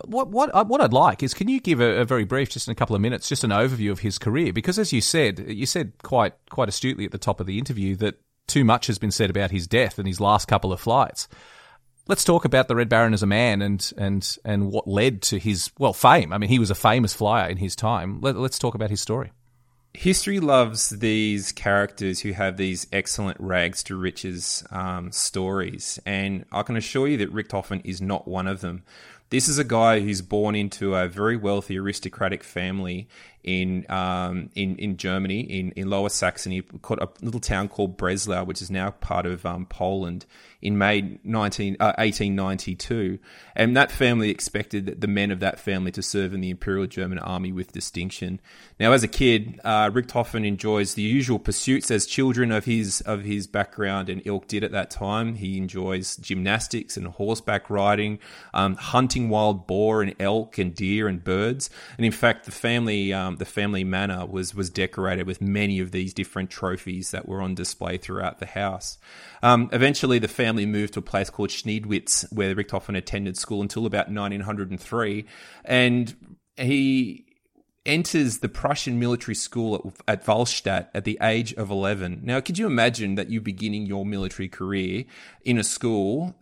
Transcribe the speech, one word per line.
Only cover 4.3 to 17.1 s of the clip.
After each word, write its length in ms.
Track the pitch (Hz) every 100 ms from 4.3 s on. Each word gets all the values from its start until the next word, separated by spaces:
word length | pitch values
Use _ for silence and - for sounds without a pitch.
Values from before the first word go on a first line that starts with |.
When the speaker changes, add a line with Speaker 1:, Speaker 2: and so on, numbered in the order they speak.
| 135 139
Speaker 1:
Because 260 | 110 180 202
as 140 | 196
you 80 | 123
said, 380 | - 165 113 87 -
you 160 | 104 135
said 260 | 180 117 -
quite, 300 | - 127 98 - -
quite 200 | - 107
astutely 340 | - 131 127
at 80 | 101
the 60 | 98
top 240 | 107 98
of 40 | 92
the 120 | 101
interview 400 | 135 113 95 95
that 240 | 104 - _ _ -
too 160 | 147
much 240 | 117 120 -
has 100 | 101
been 140 | 104
said 180 | - 98
about 220 | 98 95
his 160 | 95 85
death 300 | 117 113 -
and 100 | 95
his 140 | 90
last 260 | 101 104 -
couple 240 | 101 95
of 80 | 90
flights. 480 | 113 131 101 - - - - - - - _ _ -
Let's 160 | 196
talk 220 | - 170 -
about 240 | 131 127
the 80 | 120
Red 100 | 117
Baron 260 | 113 113
as 80 | 104
a 60 | 98
man 340 | 107 120 101
and, 300 | 101 98 - -
and, 400 | 98 98 - - -
and 260 | 101 98
what 160 | 98 -
led 360 | 98 131 98
to 160 | - 98
his, 300 | 107 92 - -
well, 140 | 127
fame. 400 | - 127 165 80
I 60 | 101
mean, 120 | 104
he 80 | 127
was 140 | 104
a 40 | 98
famous 380 | 110 123 107